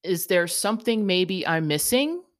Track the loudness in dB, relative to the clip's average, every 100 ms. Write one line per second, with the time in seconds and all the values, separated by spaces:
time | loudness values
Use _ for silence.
0 | -2 -4 2 2 2 -2 -2 -2 -2 0
1 | 2 2 0 -2 -2 0 0 0 2 2
2 | 0 -4 -10